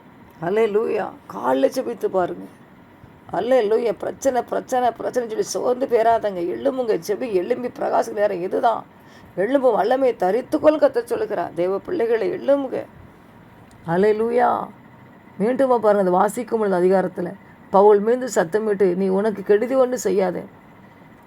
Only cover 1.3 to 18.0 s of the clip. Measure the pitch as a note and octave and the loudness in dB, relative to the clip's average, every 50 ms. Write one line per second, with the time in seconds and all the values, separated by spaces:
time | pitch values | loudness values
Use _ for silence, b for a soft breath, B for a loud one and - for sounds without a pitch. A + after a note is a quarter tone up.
1.3 | - G3 A#3 B3 C4 C4+ C4+ C4+ C4 C4 A#3 A3+ A#3+ G3 - G#3 - F#3 F3 E3+ | -12 -6 -2 -2 0 2 2 0 0 -2 -6 -6 -6 -4 -4 -2 0 0 -2 -2
2.3 | F3 F#3 F#3+ - - - - - - - - - - - - - - - - - | -4 -8 -14 -16 -18 -20 -20 -20 -20 -20 -20 -20 -20 -20 -20 -20 -20 -20 -16 -8
3.3 | - E3+ G3+ A#3+ C4 B3+ A3 G3+ A3 A#3+ A#3+ A3 F#3+ - - - - - - C#4 | -6 -4 0 2 2 2 2 2 0 0 0 -2 -4 -4 -6 -8 -8 -4 -2 0
4.3 | B3+ A#3+ A3 - - G3 F#3+ - C4 B3 B3 A#3 A#3 - - B3 - B3 A#3+ A3 | 0 0 -2 -2 -4 -6 -4 -2 -2 0 0 0 -2 -2 -6 -4 -4 -4 -4 -4
5.3 | A3 G#3 G3 - - - - B3+ B3 B3 C4+ - A#3 A3 A3 A3+ A#3 A3 A3+ G#3 | -4 -4 -4 -4 -4 -4 -2 -2 -2 -2 0 0 2 2 4 4 2 2 0 -4
6.3 | G3 F3+ E3+ F3 F3+ A3+ A#3 C4+ B3+ C4 B3+ A3 G3+ E3+ E3 - G#3 - B3+ A#3+ | -4 -4 -4 -4 -4 -4 -2 -2 -2 -2 -2 -2 -2 -2 -2 -4 -6 -4 -4 -2
7.3 | G3+ F3+ F3 A3+ B3 A#3+ B3 B3 - - - - - - A#3 A3+ A3 G#3 G3+ G#3 | -2 -2 -2 -2 -4 -4 -6 -8 -8 -6 -4 -2 0 0 -2 -2 -2 -2 -2 0
8.3 | G3 F3 E3+ F#3+ B3 C4+ C4 A#3 A3 - - - - B B B B B B - | 0 -4 -6 -6 -2 0 0 0 0 -2 -6 -12 -20 B B B B B B -10
9.3 | - - F#3+ A3 C4+ C#4+ B3 B3+ A3 G3 F3+ G#3+ C4 C4 C4+ B3 A#3 - F#3 F3+ | -6 -4 0 0 2 2 2 2 2 2 2 0 0 2 2 0 0 0 0 0
10.3 | G3 A#3+ - - - D4+ - D4+ D4+ D4+ D4+ C4+ C4+ A#3+ A#3 - A#3+ G#3+ A3 G#3 | 0 -2 -2 -4 -4 2 4 2 4 4 2 2 2 -2 -4 -4 -4 -6 -4 -4
11.3 | G#3+ F3+ E3+ - - E3+ F3 F#3 G3 F#3+ - - F3+ A#3+ A#3+ A3+ A#3 A3 G#3 F3+ | -4 -6 -6 -6 -4 -2 -2 -2 -2 -4 -4 -6 -4 -2 0 0 0 0 0 -2
12.3 | - F#3 - A#3+ C#4 C#4+ C#4 B3 - - - - - - - - - - - - | -4 -2 0 2 2 2 0 -2 -6 -8 -8 -10 -16 -20 -20 -20 -20 -20 -20 -20
13.3 | - - - - - - - - - - - D#3+ E3 F3+ G3 G#3+ G#3 G#3+ A3+ A#3 | -20 -20 -20 -20 -20 -20 -20 -20 -20 -12 -6 -2 0 2 2 2 2 2 0 0
14.3 | A#3 A#3+ A#3+ A#3+ - - - - - - - - - - - - - - - - | 2 2 2 2 2 0 -4 -8 -12 -18 -20 -20 -20 -20 -20 -20 -20 -20 -20 -14
15.3 | - - F#3 A3+ B3+ A#3+ C4+ B3+ B3 A#3 G#3+ G#3+ G#3 G#3 G3 F3+ F3+ F#3 G3+ G#3 | -6 -2 -2 0 0 2 2 2 2 4 4 4 4 4 4 4 4 4 2 2
16.3 | G#3 A#3+ A#3+ A3+ A3+ A3+ G#3+ G3+ F#3+ F3 F3 F#3 F#3+ F#3+ F#3 F3+ - - F3 E3+ | 0 -4 -6 -4 -2 0 0 0 2 2 4 4 4 2 2 -2 -4 -8 -8 -8
17.3 | F#3+ - B B B B - - - F#3+ G3+ G#3 G#3+ G3+ | -10 -12 B B B B -6 0 4 6 8 8 6 6